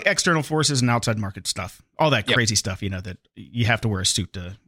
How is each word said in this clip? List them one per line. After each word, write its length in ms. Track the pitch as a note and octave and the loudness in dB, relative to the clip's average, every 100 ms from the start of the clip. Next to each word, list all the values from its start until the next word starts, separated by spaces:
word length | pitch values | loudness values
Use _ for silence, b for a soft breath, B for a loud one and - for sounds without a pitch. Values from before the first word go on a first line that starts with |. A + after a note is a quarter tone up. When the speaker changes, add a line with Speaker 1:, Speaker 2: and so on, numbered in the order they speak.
| - | 2
Speaker 1:
external 380 | F#3+ F3+ D#3+ | 2 2 2
forces 380 | C#3+ D#3 C#3+ C3+ | 2 0 2 2
and 80 | B2 | 2
outside 260 | A#2+ A#2+ A2 | 2 0 -2
market 300 | G2+ G2 - | -4 -8 -8
stuff. 340 | - F2+ - _ - | -6 -8 -12 _ 0
All 140 | D#3 | 2
that 160 | B2 G2+ | 2 2
Speaker 2:
Yep. 80 | C3 | 2
Speaker 1:
crazy 200 | A2 G2+ | 2 0
stuff, 280 | G2+ F#2 | -2 -6
you 60 | G2 | -6
know, 120 | F#2+ | -6
that 160 | F#2 F2+ _ - | -8 -14 _ -20
you 300 | F#2 A#2 A2 | -8 0 2
have 160 | A#2 | 2
to 60 | A#2 | 2
wear 140 | F#2+ | 0
a 40 | - | 0
suit 280 | - F2 | 0 -4
to 240 | F#2+ F2 F#2+ | -8 -12 -14